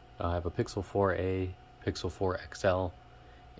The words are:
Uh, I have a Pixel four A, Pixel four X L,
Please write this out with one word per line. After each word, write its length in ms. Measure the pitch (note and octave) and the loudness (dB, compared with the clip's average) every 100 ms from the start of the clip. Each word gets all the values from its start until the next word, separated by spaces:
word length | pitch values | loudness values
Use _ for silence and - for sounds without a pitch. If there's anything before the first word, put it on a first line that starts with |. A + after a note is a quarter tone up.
| - - | -18 -4
Uh, 80 | F2 | 0
I 60 | F2 | 0
have 100 | F2 | -2
a 60 | |
Pixel 320 | - A#2 G#2 | -2 -2 -2
four 320 | F#2+ G2 G2 F2 | -2 2 4 4
A, 340 | F#2 F#2 F2+ F2+ - - - | 0 0 -2 -6 -16 -6 -4
Pixel 260 | F2 F#2 | -2 -4
four 240 | - F#2+ F2+ | 0 0 0
X 300 | - - G2 | -6 0 4
L, 280 | F#2 F#2 - - - - - - - | 4 2 -4 -18 -20 -20 -20 -20 -6